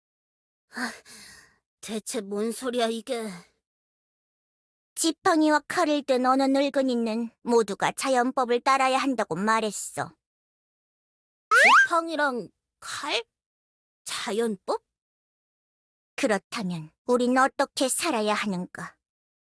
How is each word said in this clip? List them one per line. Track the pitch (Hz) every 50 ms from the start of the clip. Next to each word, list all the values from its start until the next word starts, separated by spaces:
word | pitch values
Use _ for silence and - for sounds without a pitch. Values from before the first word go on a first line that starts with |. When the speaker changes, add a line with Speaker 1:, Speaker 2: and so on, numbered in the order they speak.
| _ _ _ _ _ _ _ _ _ _ _ _ _ _ -
Speaker 1:
아, | - 247 233 - - - - - - - - - - - _ _ _ _ _ _ _
대체 | - - 208 220 - - - -
뭔 | 202 196 202 202 208 226 226
소리야 | - 254 262 240 247 233 226
이게. | 226 226 214 - 262 233 226 214 180 175 - _ _ _ _ _ _ _ _ _ _ _ _ _ _ _ _ _ _ _ _ _ _ _ _ _ _ _ _ _ _
Speaker 2:
지팡이와 | - - 330 320 - - 392 349 302 311 311 302 294 -
칼을 | - - - 359 302 302 294 -
든 | - 262 247 254
어느 | 254 262 262 269
늙은이는 | 269 269 277 285 277 269 277 269 262 247 240 233 226 214 226 233 226 - _ -
모두가 | - 240 233 226 196 196 - - 147 -
자연법을 | - - 269 262 247 240 262 247 - 254 226 240 240
따라야 | 240 269 269 269 262 262 262 262
한다고 | 262 269 262 220 214 - 160
말했어. | 165 196 214 220 226 220 214 196 - - - - - 135 - - _ _ _ _ _ _ _ _ _ _ _ _ _ _ _ _ _ _ _ _ _ _ _ _ _ _ - - - 571 679 880 - 1077
Speaker 1:
지팡이랑 | 1077 339 330 330 330 330 285 294 285 254 240 180 156 _ _ _ _ _ _
칼? | - - - - - 294 339 453 453 _ _ _ _ _ _ _ _ _ _ _ _ _ _ _ _
자연법? | - - - - - 202 208 233 233 214 190 _ - 330 466 _ _ _ _ _ _ _ _ _ _ _ _ _ _ _ _ _ _ _ _ _ _ _ _ _ _ _
Speaker 2:
그렇다면 | - - 262 214 196 - _ - - 220 185 175 165 156 156 _ _ _
우린 | - 247 247 247 240 254
어떻게 | 262 262 269 - - 277 - - - 285 254
살아야 | - - - 349 294 226 214 208 214
하는가? | 208 - 208 190 175 180 - - - 165 - - _ _ _ _ _ _ _ _ _